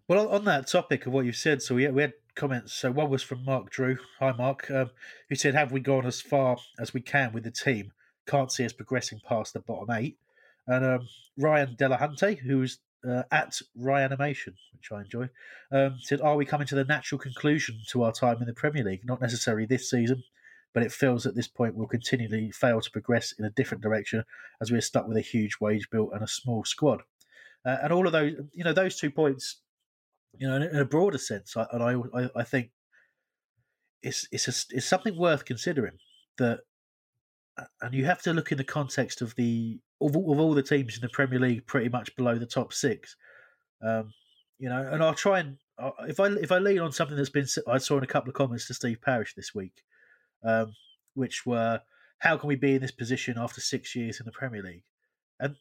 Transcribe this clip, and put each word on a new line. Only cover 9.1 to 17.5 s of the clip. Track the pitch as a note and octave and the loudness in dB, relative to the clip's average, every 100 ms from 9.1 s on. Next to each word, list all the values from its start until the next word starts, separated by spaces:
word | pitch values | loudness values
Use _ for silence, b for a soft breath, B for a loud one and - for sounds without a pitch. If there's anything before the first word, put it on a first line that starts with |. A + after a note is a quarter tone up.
| G#2+ - | -8 -4
past | A2+ G#2 | -2 -2
the | A2 | -8
bottom | - G2+ G#2+ | -8 -6 -4
eight." | A2+ C3+ - b b b b - | -2 -4 -8 b b b b -2
And, | B2+ C3 | 2 2
um, | B2+ B2 - _ - | 0 -2 -16 _ -2
Ryan | D3+ D3+ C#3 A2+ | 2 4 2 0
Delahunty, | C3+ B2 D3+ C#3+ G3+ F3+ | 2 2 0 0 0 0
who's, | B2+ C3+ B2+ - _ _ B2+ | 0 0 0 -4 _ _ -4
uh, | B2 - | -4 0
at | D3+ - - - A#2 | 0 0 -6 -12 -6
Ryanimation, | C3 C#3 C3+ C3+ D3 C3+ - F#2+ _ | 0 2 2 0 -2 -4 -10 -16 _
which | _ - | _ -14
I | G#2 | -12
enjoy, | G2+ A#2 B2 B B B B | -8 -6 -8 B B B B
um, | C#3 C3+ B2+ | 2 2 0
said, | - D3 | -2 2
"Are | D3+ D3 | 4 2
we | C#3+ | 2
coming | D3 C#3+ | 0 0
to | C#3 | 0
the | C3+ | 2
natural | D3 - C#3 | 0 -2 -6
conclusion | C3+ - D3 | -6 0 2